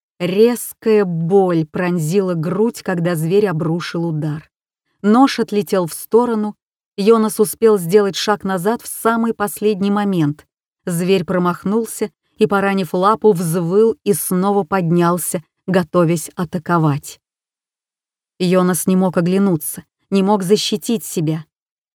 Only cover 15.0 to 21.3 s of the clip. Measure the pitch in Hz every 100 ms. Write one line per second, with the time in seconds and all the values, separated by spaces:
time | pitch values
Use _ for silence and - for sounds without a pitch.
15 | 170 175 - 180 - _ - 185 170 180
16 | 165 170 - - 175 180 151 175 160 143
17 | - - _ _ _ _ _ _ _ _
18 | _ _ _ _ 185 185 180 180 - 185
19 | 185 180 175 190 202 165 - - - _
20 | _ 196 190 208 180 208 - - - 226
21 | - - 156